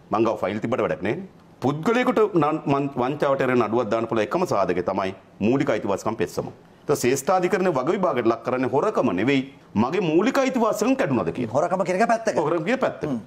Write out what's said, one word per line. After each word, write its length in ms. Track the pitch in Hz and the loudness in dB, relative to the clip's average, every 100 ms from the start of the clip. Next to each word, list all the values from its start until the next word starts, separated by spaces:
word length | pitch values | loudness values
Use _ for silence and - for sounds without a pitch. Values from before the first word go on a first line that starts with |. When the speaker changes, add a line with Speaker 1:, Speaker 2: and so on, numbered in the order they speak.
| - | -4
Speaker 1:
මං 180 | 101 113 | 0 0
ගාව 120 | 104 | 0
ෆයිල් 220 | 92 107 | -2 -2
තිබ්බට 240 | 107 120 | -2 0
වැඩක් 180 | 101 80 | 0 0
නැහැ. 200 | 92 151 196 - - - | -2 -4 -6 -18 -20 -4
පුද්ගලයෙකුට 640 | 127 147 160 233 247 190 214 | -2 -2 0 2 2 2 2
නම් 260 | 175 147 156 | 4 2 0
මං 220 | 156 139 139 131 | 0 0 0 -2
වංචාවට 460 | 123 147 147 135 | -2 0 0 2
එරෙන 180 | 131 127 | 2 2
නඩුවක් 300 | 107 113 110 | 2 0 0
දාන්න 180 | 113 113 | 0 0
පුළුවන් 200 | 113 104 | 0 0
එකම 180 | 170 190 | 0 0
සාධකය 380 | 110 92 90 | 0 2 0
තමයි 280 | 87 98 95 98 - - | -2 -2 -4 -6 -16 -2
මූලික 300 | 101 135 139 | 0 2 2
අයිතිවාසිකම් 460 | 107 104 98 110 110 | 0 0 -2 -2 -4
පෙස්සම. 320 | - - - - - - | -4 -4 -8 -12 -20 -18
ඒත් 140 | - | -2
ශ්‍රේෂ්ඨාධිකරණය 800 | 139 127 131 - 185 175 202 185 | 0 2 0 2 0 2 0 0
වග 180 | 143 131 | 0 0
විභාගයට 380 | 208 123 117 113 | 0 0 2 2
ලක් 100 | 117 | 0
කරන්නේ 260 | - 127 127 | -2 -2 0
හොරකම 380 | 135 196 208 139 | 2 0 0 0
නෙවෙයි, 300 | 90 117 139 131 - - 98 | 0 2 0 -2 -12 -6 -2
මගේ 280 | 120 180 | 0 0
මූලික 340 | 175 156 214 277 | 2 2 2 2
අයිතිවාසිකම් 560 | 262 262 220 202 220 262 | 0 0 0 0 0 0
කැඩුනද 360 | 180 123 82 | 0 0 0
කියලා. 200 | 82 117 | -4 -2
Speaker 2:
හොරකම 300 | 143 170 185 | 0 0 0
කියන 160 | 147 180 | -2 0
එක 80 | 233 | 0
පැත්තක. 320 | 226 214 - | 0 0 0
Speaker 1:
හොරකම 240 | 151 170 | 0 -2
කියන 160 | 160 254 | -2 -2
පැත්තක. 240 | 185 - | -2 -4
Speaker 2:
හ්ම්. 160 | 151 123 | -6 -6